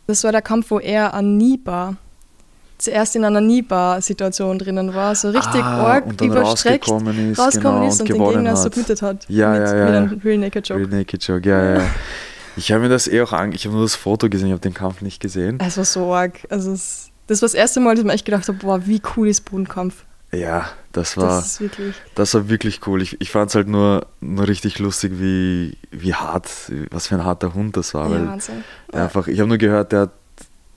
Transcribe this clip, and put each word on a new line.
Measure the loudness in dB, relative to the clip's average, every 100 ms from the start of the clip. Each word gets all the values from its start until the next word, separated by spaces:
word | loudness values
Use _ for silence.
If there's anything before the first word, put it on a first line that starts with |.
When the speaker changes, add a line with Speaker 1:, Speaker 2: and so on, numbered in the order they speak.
| -4
Speaker 1:
Das | -2
war | 0
der | 0
Kampf, | 0 -2 0
wo | -2
er | 0 0 0
Aniba, | 0 2 4 4 2 -2 -6 -6 -10 -16 -20 -20 _ _ _ -20 -8
zuerst | -2 0 0 2
in |
einer | 2 4
Aniba-Situation | 4 4 2 0 2 0 -2 -2 -4 -2 -2 -2
drinnen | -4 -2 -2
war, | -2 0 0
so | 0
richtig | 0 2 0
Speaker 2:
Ah, | 0 2 4
Speaker 1:
arg | 4 2
Speaker 2:
und | 0
dann | 2
Speaker 1:
überstreckt, | 4 4 2 2 2 2
Speaker 2:
rausgekommen | 0 0 0 0
ist, | 2
Speaker 1:
rausgekommen | 2 4 2 4
Speaker 2:
genau, | 2
Speaker 1:
ist | 2
Speaker 2:
und |
Speaker 1:
und | 2
den | 4
Speaker 2:
gewonnen | 4 4 2
Speaker 1:
Gegner |
Speaker 2:
hat. | 2 2
Speaker 1:
submitted | 0 -2 0
hat. | -2 -6 -2
Speaker 2:
Ja, | 2 4
Speaker 1:
mit, | 4
Speaker 2:
ja, | 2
Speaker 1:
mit | 4 4
Speaker 2:
ja. | 4
Speaker 1:
einem | 2 0
Rear | 0 0
Naked | 0 -4 -4
Choke. | -4
Speaker 2:
Rear | -2
Naked | -2 -2 -4 -2
Choke, | 0 4
ja, | 4
ja, | 4
Speaker 1:
<laughs> | 4
Speaker 2:
ja. | 2 -2 -6 -12 -14 -18 -16 -8
Ich | 0
habe | 2
mir | 4
das | 2 2
eh | 2
auch | 2
ange-, | 0 -2 -4
ich | -4
habe | 0
nur | 0
das | 0
Foto | -2 0 2
gesehen, | 2 0
ich |
habe | 0
den | -2 -4
Kampf | -6 -6
nicht | -10 -8
gesehen. | -8 -4 -4 -2
Speaker 1:
Es | -4 -2
war | -2
so | -2 -2
arg. | 0 -2 -6 -8
Also | -6 -4
es, | -6 -8 -12 -16 _ -4
das | 0
war | 2
das | 2
erste | 2 4
Mal, | 4 4
dass |
ich | 2
mir |
echt | 0 0
gedacht | -2 -2
habe, | -4
„Boah, | -2 -2 0
wie | -2 -2 0
cool | 2
ist | 0 -2
Bodenkampf.“ | -6 -6 -4 -6 -8 -16 -20 -10
Speaker 2:
Ja, | -6 -4 -4 -4 -10 -8
das | -6 -4 0
Speaker 1:
Das |
Speaker 2:
war, | 2 2
Speaker 1:
ist | 0 -6
wirklich | -8 -6 -10 -10 -8 -2
Speaker 2:
das | 2
war | 2 2
wirklich | 0 -2 -4 -2
cool. | -2
Ich, | -2 -6
ich | -4
fand's | 0 2
halt | 2 2
nur, | 2 4 2 -2 -10
nur | -6 -2 0
richtig | 0 -2 -4
lustig, | -4 -2 -4 -2
wie, | 0 0 0 -2 -4 -8 -16
wie | -6 -4 -4
hart, | -4 -4 -6 -12 -10 -10 -8
was | -8 -4
für | -2
ein | -2
harter | -2 -4
Hund | -4 -4 -4
das | -4
war, | -4 -2
Speaker 1:
Ja, | -2
Speaker 2:
weil | -2
Speaker 1:
Wahnsinn. | -6 -10 -12 -14 -20 -10
Speaker 2:
der | -4
Speaker 1:
Ja. | -2
Speaker 2:
einfach, | -2 -2
ich | 0
hab | 2
nur | 2
gehört, | 4 2 2
der | 2
hat, | 0 -4 _ -20 -20 _ _